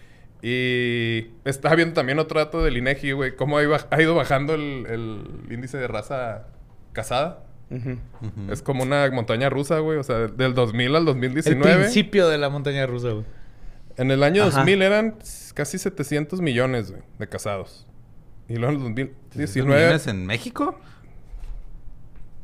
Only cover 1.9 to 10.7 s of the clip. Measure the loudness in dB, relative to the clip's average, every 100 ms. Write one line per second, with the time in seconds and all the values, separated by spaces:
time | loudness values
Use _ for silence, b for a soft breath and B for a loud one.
1.9 | 0 0 0 0 0 0 0 0 2 0
2.9 | 0 -2 -2 -2 -2 0 2 4 2 2
3.9 | 4 4 4 2 0 0 -2 -4 -6 -6
4.9 | -6 -6 -8 -10 -12 -10 -10 -8 -6 -6
5.9 | -6 -6 -6 -6 -8 -12 -18 -20 -20 -14
6.9 | -10 -4 -2 -2 -4 -16 -18 -12 -8 -8
7.9 | -8 -12 -12 -10 -8 -8 -6 -4 -2 0
8.9 | 2 2 0 0 0 0 0 0 0 0
9.9 | -2 0 0 0 0 2 2 2